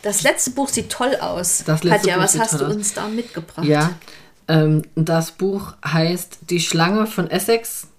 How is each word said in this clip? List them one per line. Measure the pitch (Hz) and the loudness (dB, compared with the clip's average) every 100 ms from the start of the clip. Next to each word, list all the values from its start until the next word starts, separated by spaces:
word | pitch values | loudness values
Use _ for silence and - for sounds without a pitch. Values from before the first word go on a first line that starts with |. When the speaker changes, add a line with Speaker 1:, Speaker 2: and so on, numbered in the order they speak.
Speaker 1:
Das | 208 202 | -2 0
letzte | 269 320 - | 0 0 -2
Buch | 254 277 | -2 -2
sieht | - - | -4 -6
toll | - 254 269 | -4 -2 -2
aus. | 175 175 180 - - | -4 -4 -2 -2 0
Speaker 2:
Das | 156 | 0
letzte | 175 208 190 | 4 4 4
Speaker 1:
Katja, | 180 | 2
Speaker 2:
Buch | |
Speaker 1:
was | 190 | 2
Speaker 2:
sieht | - | 2
Speaker 1:
hast | - | 2
Speaker 2:
toll | 151 | 0
Speaker 1:
du | 139 | 0
Speaker 2:
aus. | |
Speaker 1:
uns | 214 208 | -2 -4
da | - 208 | -4 -6
mitgebracht? | 220 233 - 165 - 151 | -6 -6 -10 -12 -4 2
Speaker 2:
Ja, | 151 160 175 - - - _ - | 2 2 -2 -16 -20 -20 _ 0
ähm, | 160 156 156 - | 4 4 2 0
das | - 165 165 165 | -2 0 0 0
Buch | - 190 196 - - 147 | -4 -2 -2 -6 -12 -2
heißt | 160 165 180 - - - | 2 2 0 -6 -16 -4
Die | 175 | -2
Schlange | 165 165 165 208 220 | 0 2 2 2 0
von | - 170 | 0 -2
Essex | 180 - 226 - - - | -2 2 0 0 -12 -14